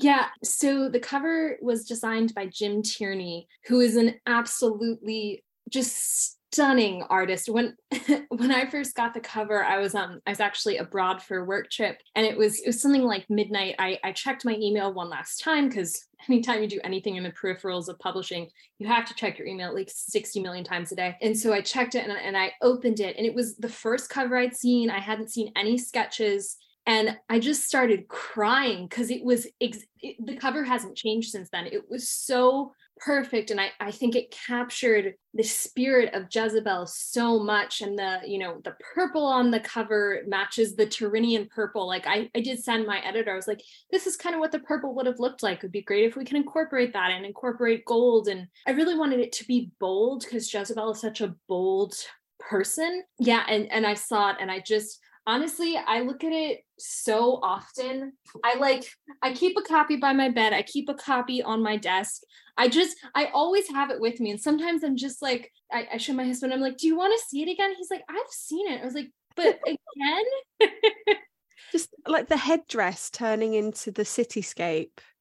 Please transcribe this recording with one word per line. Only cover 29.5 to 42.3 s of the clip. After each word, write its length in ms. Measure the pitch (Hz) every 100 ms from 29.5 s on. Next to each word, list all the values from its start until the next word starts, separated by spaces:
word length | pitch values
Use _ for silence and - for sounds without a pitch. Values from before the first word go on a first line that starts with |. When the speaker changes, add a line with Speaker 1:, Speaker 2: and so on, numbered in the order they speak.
| -
Speaker 1:
ex-, 240 | 240 220 - _
it, 140 | - - 226
the 100 | 269
cover 280 | 269 302
hasn't 340 | 262 254 190 -
changed 320 | 220 226 226
since 180 | 202 175
then. 160 | 175 170
It 200 | 208 -
was 220 | 247 -
so 640 | - - 247 254 269 277 _ _ -
perfect. 540 | 285 285 269 233 214
And 100 | 202
I, 80 | 196 -
I 120 | 208
think 240 | 208 240 233
it 160 | 226
captured 800 | - - 240 247 - 247 214 190 - _ 214
the 80 |
spirit 720 | 220 - - - 262 254 226 190
of 100 | 185
Jezebel 540 | 220 220 220 214 185 175
so 500 | - - 247 233 226
much. 380 | 208 208 202 -
And 180 | 202 202
the, 220 | 190 185 -
you 140 | 196
know, 200 | 185 165
the 120 | 175 - - -
purple 280 | 370 311
on 280 | 285 254 247
the 80 | 226
cover 600 | - 233 214 214 202 196 202
matches 500 | 196 202 - 220 196
the 120 | 214
Tyrrhenian 600 | - 208 220 233 226 208
purple. 360 | - 208 214 180
Like, 220 | 180 156
I, 200 | 208 226